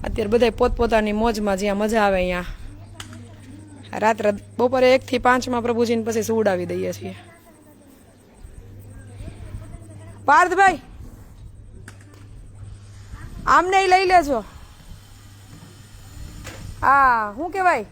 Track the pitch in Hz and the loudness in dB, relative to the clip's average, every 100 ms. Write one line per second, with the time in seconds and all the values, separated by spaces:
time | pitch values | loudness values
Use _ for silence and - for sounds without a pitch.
0 | 214 208 208 233 233 214 247 - 233 226 | -8 -6 0 2 2 2 0 2 2 2
1 | 214 208 226 220 208 190 208 196 214 226 | 2 0 0 0 -2 0 0 0 0 2
2 | 202 190 180 180 180 - - - - - | 2 2 0 -2 -6 -12 -14 -16 -20 -18
3 | - - - - - - - - - - | -16 -16 -18 -20 -20 -20 -20 -20 -12 0
4 | 214 220 208 208 - - 240 254 254 254 | 0 2 0 -2 -6 -2 0 4 4 4
5 | 254 247 247 254 247 247 233 233 233 233 | 2 0 2 2 2 -2 -2 0 0 0
6 | 220 226 202 220 214 185 175 175 185 175 | -2 -2 0 2 2 0 -2 -4 -4 -6
7 | 185 185 - - - - - - - - | -10 -14 -20 -20 -20 -20 -20 -20 -20 -20
8 | - - _ - - - - - - - | -20 -20 _ -20 -20 -18 -20 -20 -18 -18
9 | - - - - - - - - - - | -18 -14 -14 -14 -14 -14 -14 -16 -18 -18
10 | - - - 294 359 359 392 320 - - | -18 -8 4 4 6 6 4 4 -8 -18
11 | - - - - - - - - - - | -18 -18 -20 -20 -20 -20 -20 -20 -20 -20
12 | - - - - - - - - - - | -20 -20 -20 -20 -20 -18 -18 -18 -20 -20
13 | - - - - - 269 349 381 381 370 | -18 -18 -16 -10 2 4 4 2 4 4
14 | 381 370 294 247 196 - - - - - | 6 4 4 -2 -4 -16 -20 -20 -20 -20
15 | - - - - - - - - - - | -20 -20 -20 -20 -20 -20 -20 -20 -20 -20
16 | - - - - - - - - 220 269 | -20 -16 -16 -14 -16 -14 -14 -2 2 4
17 | 269 233 214 208 339 381 359 294 202 | 4 2 -2 -6 -8 0 2 2 -2